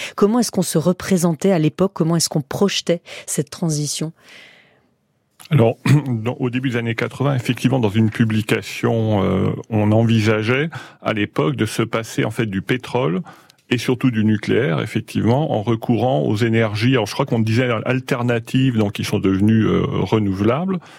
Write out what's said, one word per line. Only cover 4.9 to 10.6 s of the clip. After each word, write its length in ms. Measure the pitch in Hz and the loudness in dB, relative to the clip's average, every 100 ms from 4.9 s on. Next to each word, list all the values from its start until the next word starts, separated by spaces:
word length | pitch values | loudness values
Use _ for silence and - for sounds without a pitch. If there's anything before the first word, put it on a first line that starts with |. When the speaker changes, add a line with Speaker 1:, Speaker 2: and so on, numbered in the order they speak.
| _ _ _ _ _ - | _ _ _ _ _ -2
Speaker 2:
Alors, 280 | 147 117 - - | 2 2 2 2
<clears throat> 220 | 143 139 | 2 2
dans, 280 | 117 110 127 | -4 -4 -4
au 120 | 127 | -4
début 180 | 123 131 | -2 -2
des 80 | 120 | -2
années 160 | 117 | -2
quatre-vingts, 420 | 117 117 - 135 135 | -4 -6 -2 0 0
effectivement, 440 | - 120 123 131 | 0 -4 -2 0
dans 100 | 107 | 0
une 220 | 101 113 | 2 2
publication, 1120 | - 117 107 107 110 104 - 120 117 110 104 | 2 0 0 0 -2 -4 -4 -2 0 0 0
euh, 260 | 95 92 101 - - | 0 0 -2 -4 -4
on 200 | 110 104 | 0 2
envisageait 800 | 107 113 113 107 107 107 127 | 4 4 4 2 2 0 0